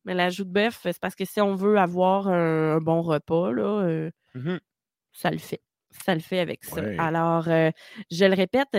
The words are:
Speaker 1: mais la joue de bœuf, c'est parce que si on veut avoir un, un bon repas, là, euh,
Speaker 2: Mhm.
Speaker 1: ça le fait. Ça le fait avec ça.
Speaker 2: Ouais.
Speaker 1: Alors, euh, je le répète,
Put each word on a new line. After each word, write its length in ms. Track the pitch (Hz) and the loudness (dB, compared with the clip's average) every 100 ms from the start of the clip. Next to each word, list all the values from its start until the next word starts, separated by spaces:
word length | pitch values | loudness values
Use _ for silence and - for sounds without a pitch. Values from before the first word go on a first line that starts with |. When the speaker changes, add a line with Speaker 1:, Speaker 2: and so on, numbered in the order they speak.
Speaker 1:
mais 100 | 202 | -6
la 160 | 185 180 | -2 0
joue 140 | 180 | -2
de 60 | 190 | -2
bœuf, 300 | 185 220 - | 0 0 -2
c'est 160 | 180 170 | -6 -4
parce 160 | 185 | -6
que 100 | - | -6
si 160 | 190 - | -6 0
on 140 | 202 | 0
veut 240 | 190 202 208 | 2 2 4
avoir 500 | 175 175 185 196 196 | 4 2 2 2 2
un, 480 | 175 165 160 156 160 | 2 2 2 2 0
un 40 | |
bon 220 | 160 165 | 2 0
repas, 500 | 170 151 - 165 185 | 2 -2 0 -2 0
là, 100 | 240 202 208 | -2 -2 0
euh, 280 | 180 160 160 - _ | 0 -2 -4 -10 _
Speaker 2:
Mhm. 260 | 127 143 180 - _ _ _ _ | -10 -6 -6 -10 _ _ _ _
Speaker 1:
ça 180 | - 175 | -6 -4
le 80 | 160 | -4
fait. 220 | - - _ _ _ - - | -6 -12 _ _ _ -10 -4
Ça 80 | |
le 60 | 170 | -4
fait 160 | - 185 | -2 -4
avec 240 | 160 - | -4 -6
ça. 160 | - - | -10 -8
Speaker 2:
Ouais. 160 | 107 104 | -6 -2
Speaker 1:
Alors, 500 | 165 165 165 165 165 | -2 0 0 0 2
euh, 220 | 160 160 - - - 196 | 4 4 0 -10 -18 -8
je 140 | 165 | 2
le 100 | 190 | 2
répète, 340 | 190 185 254 277 | 4 2 0 0